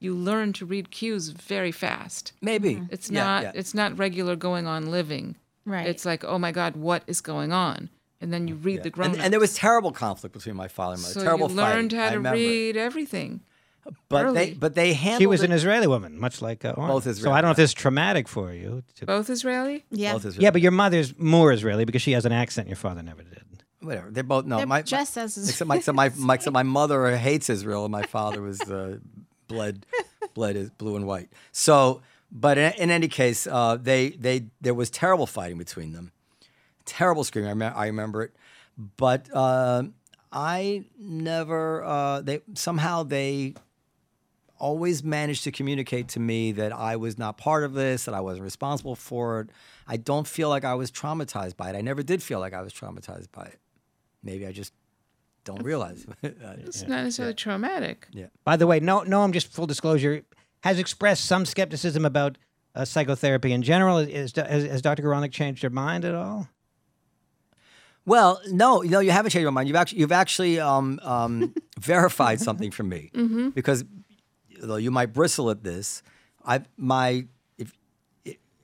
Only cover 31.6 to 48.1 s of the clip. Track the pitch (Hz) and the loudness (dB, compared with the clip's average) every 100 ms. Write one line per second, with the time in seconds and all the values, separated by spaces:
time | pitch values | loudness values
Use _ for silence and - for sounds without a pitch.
31.6 | - 143 131 127 - _ _ 120 143 139 | 6 8 8 4 -6 _ _ 0 4 4
32.6 | 156 220 170 170 165 - 127 113 - 123 | 4 2 2 2 2 2 2 2 -2 0
33.6 | 117 117 123 131 131 170 123 131 110 - | 2 2 2 2 2 -2 -2 -2 -4 -6
34.6 | 127 120 120 - 175 180 131 - 87 87 | -2 -2 -2 0 2 2 2 -4 -8 -8
35.6 | 87 - 80 82 87 _ _ _ _ _ | -12 -12 -12 -12 -16 _ _ _ _ _
36.6 | _ _ - - 185 160 131 117 104 107 | _ _ -12 0 2 2 0 -4 -4 -2
37.6 | 110 120 107 107 110 107 113 _ _ - | -4 -4 -4 -4 -6 -6 -8 _ _ -20
38.6 | _ - 101 - 131 131 - 135 131 127 | _ -20 -18 0 2 2 0 0 2 2
39.6 | 127 123 131 - _ _ _ 139 151 180 | 2 0 -2 -10 _ _ _ -6 -4 -4
40.6 | 196 202 - - 202 160 160 165 156 160 | -4 -6 -8 -18 -12 -8 -4 -4 -2 -4
41.6 | 160 160 - 143 139 139 139 147 - 185 | -2 -4 -4 -2 -2 -2 -4 -8 -8 -8
42.6 | - 170 160 170 147 139 139 139 135 - | -4 -2 -2 -2 -4 -4 -2 -4 -6 -10
43.6 | _ _ _ _ _ _ _ _ _ - | _ _ _ _ _ _ _ _ _ -8
44.6 | 143 151 175 156 156 151 151 135 147 - | -6 -2 -2 -2 -2 -2 -2 -4 -6 -6
45.6 | 139 139 127 123 123 - 117 113 113 104 | -4 -4 -4 -6 -6 -4 -2 0 -2 -2
46.6 | 107 117 113 113 113 107 110 107 - 156 | -4 -4 -6 -4 -6 -6 -8 -6 -2 0
47.6 | 143 135 135 127 - | 0 -2 -2 -2 -4